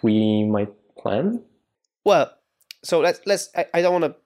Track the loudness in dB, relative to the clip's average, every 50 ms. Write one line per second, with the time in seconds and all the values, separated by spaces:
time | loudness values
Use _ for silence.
0 | -2 0 2 2 2 2 0 0 0 0 -2 -2 -4 -6 -10 _ _ _ _ -10
1 | -6 -4 -4 -2 -2 -2 -4 -6 -10 _ _ _ _ _ _ _ _ _ _ _
2 | _ 2 2 2 2 -2 -6 _ _ _ _ _ _ _ -20 -20 -6 -2 0 2
3 | 2 0 0 -2 -2 -2 -2 -2 -4 -6 _ -6 -6 -2 -2 0 2 2 2 2
4 | 0 -2 -4 -8 _